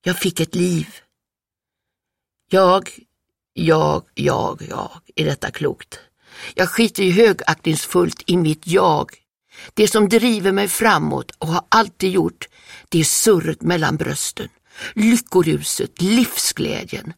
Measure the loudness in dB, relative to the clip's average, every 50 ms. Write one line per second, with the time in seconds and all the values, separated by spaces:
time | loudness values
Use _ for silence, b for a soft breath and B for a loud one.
0 | _ -4 -4 -2 -4 -4 -2 -2 -6 -4 -2 -2 -2 0 -2 -4 -4 -8 -14 -20
1 | _ _ _ _ _ _ _ _ _ _ _ _ _ _ _ _ _ _ _ _
2 | _ _ _ _ _ _ _ _ _ _ 2 4 4 6 4 2 0 -6 -18 -20
3 | _ _ _ _ _ _ _ _ _ _ _ -2 2 2 2 4 2 0 0 -2
4 | -6 _ _ -4 -2 -2 0 0 -2 -4 -6 -10 -12 -12 -10 -10 -10 -10 -12 -20
5 | _ _ _ -4 -4 -4 -4 -4 -8 -10 -8 -4 -4 -4 -4 _ -14 _ -20 -20
6 | _ _ _ B B B B B B B B -4 -2 -2 2 0 0 0 2 0
7 | 0 2 4 6 6 6 4 2 -2 -4 -4 -2 -2 -2 -2 -2 -4 -2 0 0
8 | 0 0 -4 -8 -4 -2 0 0 0 0 -2 -4 -4 0 0 2 4 2 2 0
9 | -4 -8 -12 _ _ _ _ _ _ B B B B B B 2 2 2 4 2
10 | 2 4 4 2 2 2 0 0 0 0 0 0 -2 -2 -2 0 2 2 2 2
11 | 0 -2 -4 -4 -6 -10 -14 _ -6 -4 -4 -4 -2 _ 0 0 0 0 _ _
12 | -4 0 0 0 0 0 -4 _ -20 B B B B B B B B B 0 0
13 | 0 2 0 2 4 4 4 4 2 -2 -6 _ -2 -2 0 0 0 0 -2 -2
14 | -4 -6 -6 -6 -8 -8 -10 -12 -14 -14 _ _ B B B B B B B 2
15 | 4 4 4 2 0 _ 0 2 2 2 0 -2 -4 -6 -6 -6 -6 -8 _ -4
16 | 0 2 4 2 2 0 -2 -4 -4 -4 -4 -4 -6 -4 -4 -6 -8 -10 -12 -12
17 | -12 -14 -18